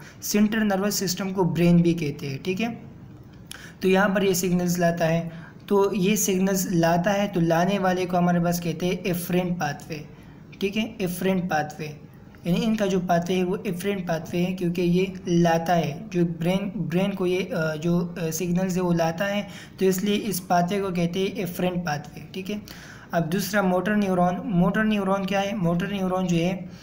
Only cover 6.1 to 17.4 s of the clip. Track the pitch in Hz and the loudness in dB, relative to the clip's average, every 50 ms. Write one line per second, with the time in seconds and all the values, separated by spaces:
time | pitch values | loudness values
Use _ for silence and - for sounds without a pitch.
6.1 | 214 196 196 208 190 185 190 196 196 190 185 - 180 165 165 165 170 175 175 208 | 2 2 2 0 2 2 2 2 2 0 0 0 2 2 4 4 4 2 2 2
7.1 | 196 202 208 202 196 180 170 165 165 165 180 190 202 196 185 185 185 185 185 175 | 0 0 0 0 0 0 2 2 4 2 2 2 2 2 2 2 2 0 0 0
8.1 | 180 175 175 175 175 175 170 175 175 175 170 165 156 - 185 180 180 175 - 196 | 2 2 4 4 4 2 2 2 0 0 -2 -4 -4 -2 -2 -2 -2 -2 -2 -2
9.1 | 170 175 - - 175 180 185 175 175 - 160 143 143 - - - 160 147 147 - | -2 -2 -2 -2 0 0 0 0 -2 -2 -4 -4 -6 -8 -10 -12 -12 -12 -12 -14
10.1 | - - - - - - - - - - 196 202 202 220 226 226 - - 190 175 | -18 -20 -20 -20 -20 -20 -20 -20 -8 -6 -6 -4 -2 -2 -4 -4 -4 -4 -4 -4
11.1 | 180 - 185 190 190 180 170 180 160 151 147 - - - 156 143 - - - - | -4 -2 0 0 0 0 0 0 -2 -2 -2 -4 -6 -10 -10 -10 -12 -14 -18 -20
12.1 | - - - - - - - 175 175 226 240 220 220 214 208 185 190 185 175 - | -20 -20 -20 -20 -18 -8 -2 0 0 2 2 2 0 2 2 2 2 0 2 2
13.1 | 175 170 170 190 185 185 180 180 196 - - 214 170 - 190 202 202 190 170 175 | 2 2 2 2 0 2 2 0 0 -2 -4 -4 -6 -4 -2 -2 -2 -2 -2 -4
14.1 | 165 156 170 - 190 175 175 180 185 185 175 170 175 190 175 175 175 180 190 185 | -4 -4 -4 -4 -2 0 0 0 0 -2 -2 -2 0 0 2 2 2 2 2 0
15.1 | - - - 180 175 170 170 170 170 170 170 185 175 170 156 143 - - - - | -4 -6 -2 2 4 4 6 6 4 2 2 2 2 2 2 0 -4 -8 -10 -4
16.1 | - 175 170 170 165 - 165 175 185 196 202 202 - 196 156 143 160 185 196 202 | 0 0 0 0 0 -2 -2 0 0 0 -2 -4 -4 -4 -4 -2 0 0 0 0
17.1 | 190 190 185 180 185 180 | -2 -2 -2 -2 0 -2